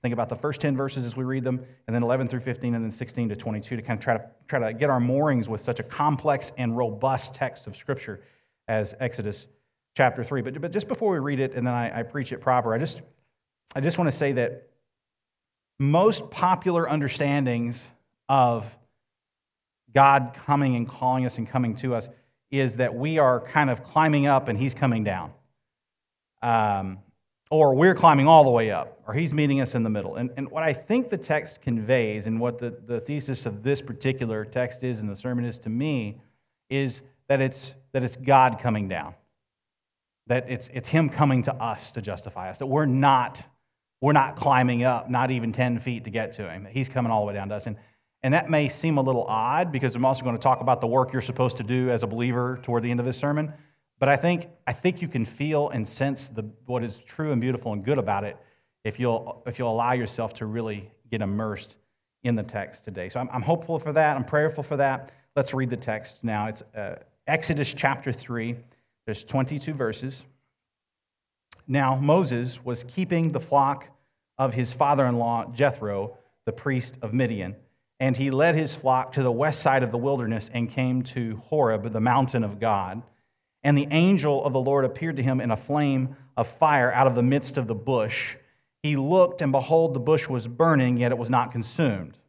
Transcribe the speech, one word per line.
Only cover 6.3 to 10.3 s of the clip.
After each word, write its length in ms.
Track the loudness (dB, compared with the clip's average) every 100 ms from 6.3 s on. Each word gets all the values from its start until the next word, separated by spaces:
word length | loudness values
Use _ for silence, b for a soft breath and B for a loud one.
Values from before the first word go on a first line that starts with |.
| -2 -4 -6
and 180 | -4 -2
robust 560 | -2 0 -2 -2 -4
text 360 | -6 -6 -6 -18
of 80 | -18
Scripture 440 | -8 -8 -6 -14 b b b b -4
as 300 | -2 -2 -4
Exodus 480 | -6 -6 -8 -8 -14 _ _ _ _
chapter 300 | 2 2 2
three. 160 | -6